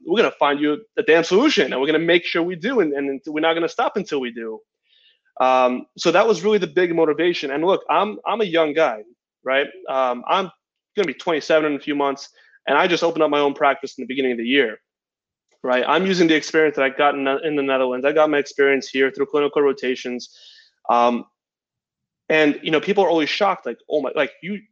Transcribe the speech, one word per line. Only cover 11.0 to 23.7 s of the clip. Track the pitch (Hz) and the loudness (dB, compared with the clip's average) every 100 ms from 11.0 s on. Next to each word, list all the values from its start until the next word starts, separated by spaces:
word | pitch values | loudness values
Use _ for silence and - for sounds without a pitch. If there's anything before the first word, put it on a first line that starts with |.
| 180 | -4
be | |
twenty-seven | - 180 156 - 160 151 | -4 -4 -2 2 2 2
in | 139 | -4
a | |
few | 151 143 | -4 -2
months, | 139 135 - _ _ _ - | -2 -4 -12 _ _ _ 0
and | 143 | 2
I | 180 | 2
just | 165 | 2
opened | 170 160 | 0 0
up | 151 | 0
my | 147 | 2
own | 143 | 0
practice | 135 143 135 135 - | 2 0 0 -6 -12
in | |
the | 120 | -8
beginning | 131 131 | -4 -2
of | 120 | -2
the | 117 | 0
year, | 139 113 110 _ _ _ _ _ _ _ _ | 2 0 -4 _ _ _ _ _ _ _ _
right? | 127 127 - | -2 0 2
I'm | 160 190 | 0 2
using | 180 165 | 2 2
the | 151 | 2
experience | - 160 156 147 | 2 2 2 2
that | |
I | 135 | -2
got | 127 147 143 | 2 0 2
in, | 135 | -2
in | 139 160 147 | -2 -2 -2
the | |
Netherlands. | 135 131 127 127 139 | 0 0 0 0 0
I | |
got | 156 156 | 2 2
my | 147 | 0
experience | 139 - 139 131 - | -2 0 2 2 -2
here | 131 135 | -2 -2
through | 131 139 | -2 -2
clinical | 147 143 147 | 0 0 2
rotations. | 143 135 127 123 127 123 - _ - - _ _ - | 0 0 -4 -6 -8 -10 -12 _ -20 -20 _ _ 0
Um, | 120 120 120 - _ _ _ _ _ _ _ _ _ - | 2 2 0 -6 _ _ _ _ _ _ _ _ _ -2
and, | 156 151 - | 2 2 0
you | 175 | -2
know, | 151 | -2
people | 165 202 | 0 0
are | 175 | 2
always | 165 147 | 2 0
shocked, | - 196 180 | 0 0 0
like, | 123 | -8